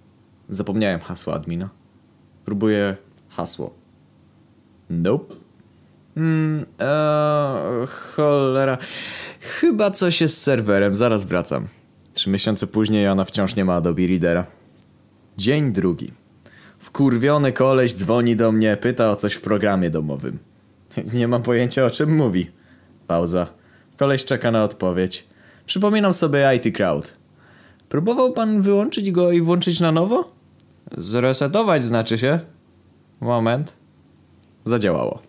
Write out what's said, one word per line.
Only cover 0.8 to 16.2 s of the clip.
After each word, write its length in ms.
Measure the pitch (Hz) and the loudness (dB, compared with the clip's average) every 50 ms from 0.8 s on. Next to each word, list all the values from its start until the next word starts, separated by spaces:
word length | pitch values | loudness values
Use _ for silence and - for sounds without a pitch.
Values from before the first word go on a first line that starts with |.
| 107 98 87 82 | 0 -2 -2 -4
hasła 340 | - - 87 - - 87 82 | -6 -10 -12 -10 -8 -6 -6
admina. 360 | 82 78 85 85 87 95 98 - _ _ _ _ _ _ _ _ _ _ _ _ _ - | -6 -6 -8 -8 -8 -8 -10 -14 _ _ _ _ _ _ _ _ _ _ _ _ _ -10
Próbuję 520 | 101 104 98 110 107 107 101 101 98 95 - - _ _ _ _ - | -8 -4 -2 0 0 2 0 0 -2 -4 -8 -12 _ _ _ _ -14
hasło. 460 | - - 85 - - - - - - - _ _ _ _ _ _ _ _ _ _ _ _ _ _ _ _ _ _ _ _ _ - | -10 -8 -6 -6 -6 -6 -8 -12 -14 -18 _ _ _ _ _ _ _ _ _ _ _ _ _ _ _ _ _ _ _ _ _ -6
Nope. 460 | 85 85 85 95 123 170 - - - - - _ _ _ _ _ _ _ _ _ _ _ _ _ - | -4 -2 0 0 0 -2 -4 -8 -18 -20 -20 _ _ _ _ _ _ _ _ _ _ _ _ _ -6
Mm, 480 | 156 160 160 160 156 156 156 156 151 - - - - | -4 -2 0 0 0 0 -2 -2 -4 -8 -10 -8 -6
e, 1040 | 117 135 147 151 151 151 151 151 151 151 147 147 147 135 131 90 71 90 123 117 127 | -2 -2 0 0 0 0 0 0 0 0 0 0 0 -2 -4 -4 -4 -4 -4 -4 -6
cholera. 920 | 135 - - - - - - 151 147 143 143 139 131 131 135 135 135 127 131 - - - - - - - - - - - - | -6 -10 -12 -16 -8 -2 0 2 2 4 2 2 2 2 2 0 0 -2 -4 -6 -10 -12 -10 -10 -10 -12 -12 -14 -16 -18 -16
Chyba 520 | - - - - - 349 226 208 214 294 | -14 -12 -4 0 2 2 2 2 0 0
coś 300 | 285 - 185 175 165 - | 0 0 0 0 2 2
jest 160 | 165 147 - | 2 2 2
z 40 | - | 2
serwerem, 540 | - 147 135 117 107 107 101 98 101 101 98 | 2 2 2 2 2 2 2 2 2 2 2
zaraz 300 | 101 120 120 110 104 95 | 2 2 2 2 0 0
wracam. 420 | 90 90 87 82 - 73 64 53 - - - _ _ _ _ _ - - | -2 -2 -2 -2 -2 -4 -4 -6 -8 -14 -18 _ _ _ _ _ -8 -6
Trzy 160 | - - 95 | -4 -2 0
miesiące 380 | 98 98 - 113 104 - 104 | 0 0 0 0 0 -2 -2
później 400 | 95 - 107 110 104 107 104 101 | -2 0 0 0 2 2 2 2
ona 180 | 98 98 98 95 | 2 2 0 0
wciąż 300 | - - 104 98 92 110 | 0 -2 -2 -2 0 0
nie 100 | 107 95 | 0 0
ma 80 | 92 90 | 0 0
Adobe 340 | 87 82 87 82 92 92 | 0 0 0 0 0 0
Readera. 380 | 87 92 87 87 85 85 87 90 - - - - - - - - _ _ _ _ _ _ _ _ _ - | 0 2 2 2 2 0 0 -2 -6 -10 -20 -20 -20 -20 -20 -20 _ _ _ _ _ _ _ _ _ -10
Dzień 360 | 95 95 120 147 151 147 127 95 | -4 -2 0 0 2 0 0 0
drugi. 380 | 98 87 90 82 - - - - - | 0 0 0 -2 -4 -8 -12 -16 -18